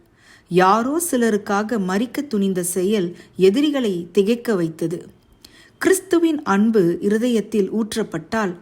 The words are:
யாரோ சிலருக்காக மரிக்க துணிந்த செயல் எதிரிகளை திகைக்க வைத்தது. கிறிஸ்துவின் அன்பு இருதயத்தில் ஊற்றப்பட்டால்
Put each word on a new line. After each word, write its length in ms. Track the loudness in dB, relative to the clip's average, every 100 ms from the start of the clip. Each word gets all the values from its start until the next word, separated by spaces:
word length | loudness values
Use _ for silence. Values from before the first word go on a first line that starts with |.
| _ _ _ -20 -2
யாரோ 500 | 4 4 4 2 -4 -2
சிலருக்காக 680 | 0 0 0 -2 -4 -2 -4
மரிக்க 420 | -2 -2 -4 -6
துணிந்த 420 | -4 -2 0 -2
செயல் 520 | -4 -2 0 0 -2 -6 -12 2
எதிரிகளை 720 | 4 4 2 0 -2 -4 -4
திகைக்க 440 | 0 0 0 -2 -2
வைத்தது. 520 | -2 -4 -6 -6 -12 _ _ _ -20 _ _ -2
கிறிஸ்துவின் 640 | 0 0 2 0 2 0
அன்பு 540 | 0 2 4 4 2 0
இருதயத்தில் 720 | 0 0 0 -2 0 -2 0
ஊற்றப்பட்டால் 840 | -2 -4 -6 -6 -8 -6 -4 -4 -6